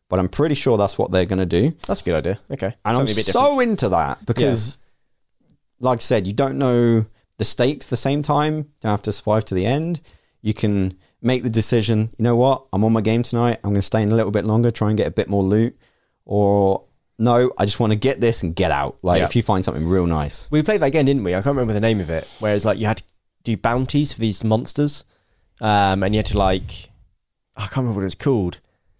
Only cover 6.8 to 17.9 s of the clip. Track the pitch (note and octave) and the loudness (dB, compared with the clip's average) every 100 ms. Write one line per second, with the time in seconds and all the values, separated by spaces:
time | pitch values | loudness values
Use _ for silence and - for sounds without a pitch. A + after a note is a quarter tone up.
6.8 | A#2 A2+ G#2+ - _ - G#2+ - B2+ D3+ | 4 2 0 -6 _ -6 -4 0 0 -2
7.8 | - B2 C#3 C#3+ D3 D3 D#3 D#3 D3 _ | -4 -4 -2 -2 0 0 0 -2 -6 _
8.8 | A2 G#2 - G2+ - G#2+ G#2 F#2 G2 C#3 | -4 -2 -2 -4 0 0 0 -2 0 0
9.8 | E3 E3+ - - _ _ G#2+ - G#2+ G2+ | -2 -6 -10 -20 _ _ -6 -2 0 0
10.8 | F#2 F#2 _ _ A#2 B2+ A#2+ A2+ G#2+ A#2+ | -2 -6 _ _ -2 0 0 -2 0 0
11.8 | G#2+ A2 A2 - A#2 A#2+ C3 C3 - F#2+ | 2 0 0 0 0 2 2 0 -2 0
12.8 | A2 A2+ G#2 A#2 A#2+ A#2+ A#2+ A#2 G2+ G2+ | 2 2 2 0 0 0 0 -2 -2 -2
13.8 | G2 A2+ G#2 A2+ G2+ G#2 G2 A2 A#2+ A2+ | 0 0 2 2 2 0 0 2 0 0
14.8 | G#2 G#2+ D#2 F2+ G2 G2+ F#2+ G#2 A#2 - | 0 0 0 -2 -2 0 2 2 2 -4
15.8 | _ _ _ _ - G2+ G2+ G2+ G2 F#2+ | _ _ _ _ -4 0 2 2 2 0
16.8 | - _ _ - A2+ A#2+ B2+ - G#2 - | -4 _ _ -2 2 4 2 0 -2 0
17.8 | A2+ | 0